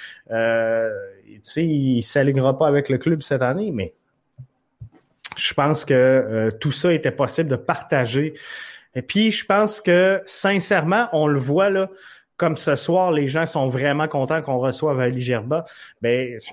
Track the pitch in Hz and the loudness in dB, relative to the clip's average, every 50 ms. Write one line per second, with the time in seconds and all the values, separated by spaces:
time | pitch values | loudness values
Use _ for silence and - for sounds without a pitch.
0 | - - - - _ - 113 113 113 117 113 113 113 113 113 113 113 113 107 98 | -20 -20 -20 -20 _ -6 -2 0 2 2 2 2 2 2 0 0 0 -2 -4 -6
1 | 101 98 98 98 104 107 104 107 - - - 156 170 165 151 143 135 131 127 120 | -10 -14 -18 -20 _ -20 -20 -18 -16 -8 -4 -2 0 0 0 2 2 2 2 2
2 | 110 - - 143 135 143 139 135 127 135 135 135 160 151 143 143 143 - 135 127 | 0 0 0 2 2 2 2 2 2 2 2 2 2 4 4 2 2 2 -2 0
3 | - 165 170 151 135 - 143 127 127 123 135 180 214 214 151 107 92 82 - _ | 0 0 0 0 -2 -4 -2 0 0 0 0 -2 -4 -4 -4 -4 -6 -6 -8 _
4 | _ _ _ _ _ _ _ - 127 - _ _ _ _ _ _ - - _ - | _ _ _ _ _ _ _ -20 -20 -20 _ _ _ _ _ _ -20 -20 _ -20
5 | _ _ _ _ - - - - - - - - 139 147 151 151 - - 139 127 | _ _ _ _ -16 -16 -12 -8 -8 -6 -2 0 2 2 0 -2 0 2 4 4
6 | 127 131 131 131 117 107 110 113 110 110 107 110 - 151 131 - - 180 170 156 | 6 6 4 4 2 0 -2 0 0 0 -2 -2 -4 -4 -4 0 0 0 0 2
7 | 156 135 - - 139 123 - - 165 147 131 - - - 165 - - - 156 139 | 0 -4 -2 -2 -2 -2 0 -2 -2 -2 -2 -4 -2 -4 -4 -4 -2 -2 0 0
8 | 123 113 117 135 151 156 151 - - - - - - - - - - _ _ 127 | 0 0 0 -2 -2 -2 -6 -10 -16 -18 -16 -16 -16 -18 -20 -20 -20 _ _ -10
9 | 123 - - 196 220 220 208 - - - 196 202 214 208 214 - - 185 175 175 | -10 -4 0 2 2 2 0 -2 -2 0 2 2 2 0 -2 -4 0 2 4 4
10 | 185 190 196 190 190 - - - - 196 202 196 180 - 208 180 151 160 190 220 | 6 4 2 0 -2 -8 -12 -4 -2 0 0 0 0 0 0 0 2 2 2 2
11 | 240 233 175 151 156 151 147 139 123 131 143 175 196 202 196 190 190 190 190 - | 0 0 0 2 2 2 2 0 0 0 2 2 2 2 2 0 -2 -2 -6 -16
12 | - - - - _ _ _ - 175 165 160 - - 160 143 135 - - 170 185 | -20 -20 -20 -20 _ _ _ -2 -2 -2 -2 -2 0 -2 -2 0 0 0 2 2
13 | 185 180 165 151 143 135 135 160 165 160 - 160 135 135 123 127 135 147 143 151 | 2 2 2 2 0 0 0 0 -2 0 0 -2 -2 0 0 0 0 0 0 0
14 | 156 156 - 147 135 127 160 160 156 147 135 123 127 135 127 - 156 151 139 127 | 0 -2 0 -2 -2 0 -2 -2 -2 -2 -2 0 0 -2 -2 0 -2 0 0 2
15 | 127 123 127 127 123 123 127 113 107 123 151 165 165 - - - - - - _ | 0 0 0 -2 -2 -2 -2 -2 -2 -2 -4 -4 -4 -6 -16 -20 -20 -20 -14 _
16 | - 117 120 127 131 123 120 110 - - | 0 0 0 0 0 -4 -8 -12 -16 -18